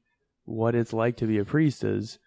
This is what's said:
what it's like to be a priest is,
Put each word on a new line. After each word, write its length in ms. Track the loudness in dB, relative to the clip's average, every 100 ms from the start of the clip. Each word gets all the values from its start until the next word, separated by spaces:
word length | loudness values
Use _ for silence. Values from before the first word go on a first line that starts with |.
| _ _ _ _
what 300 | -10 -2 2
it's 200 | 2 0
like 240 | 0 0 0
to 80 | 0
be 100 | 0
a 60 |
priest 400 | 2 2 2 2
is, 340 | -2 -2 -4 -12